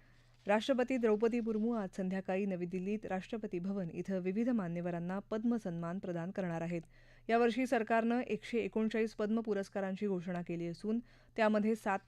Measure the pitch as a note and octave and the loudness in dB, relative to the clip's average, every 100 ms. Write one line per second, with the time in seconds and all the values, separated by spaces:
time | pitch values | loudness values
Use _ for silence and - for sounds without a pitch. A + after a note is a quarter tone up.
0 | - - - - G3 G#3+ G#3+ B3 B3 C4 | -20 -20 -20 -6 2 2 4 2 2 2
1 | A#3 G#3+ A3+ A#3+ A3+ G#3+ A3+ A#3 F#3+ - | 2 4 2 2 0 0 0 0 -4 -4
2 | F#3 F#3+ F#3+ F#3+ G3+ F3+ F3 F#3 F#3 G#3+ | -2 -2 -2 0 0 -2 -4 -4 -2 -4
3 | - F#3 - A3+ G#3+ F3 F#3+ G3+ E3 F3 | -4 -6 -6 -8 -6 -4 -4 -4 -4 -4
4 | F3+ F#3+ F3+ G3 A#3+ A#3 F3 E3+ F3 E3+ | -4 -2 0 0 2 0 0 -2 -2 -2
5 | E3+ G3 - A3+ A#3 A#3 F#3 E3+ E3+ F#3+ | -4 -4 -4 -2 0 0 -2 -4 -4 -4
6 | F#3 F3 E3+ G3 F3+ E3 E3 E3+ - - | -4 -4 -4 -2 -2 -2 -2 -4 -6 -16
7 | - - - A#3 A#3+ A3+ B3+ A#3+ A3 A3+ | -20 -10 2 4 4 2 2 2 2 2
8 | A#3 A#3+ - G#3 - A#3 G3 A3 A3 A3+ | 2 2 0 -4 -2 -2 0 0 0 2
9 | A3 - G#3+ A3+ A3 G3+ G3 G3+ F#3+ F#3+ | 0 0 0 0 0 0 -2 -2 -2 -2
10 | G#3 F3+ F3 F3 E3+ E3+ E3+ E3 G#3 A#3 | 0 0 -2 -4 -4 -4 -4 -4 -2 -2
11 | - - - - G#3+ G#3+ G#3+ A3 G#3+ G3 | -4 -14 -6 2 4 4 4 2 0 -2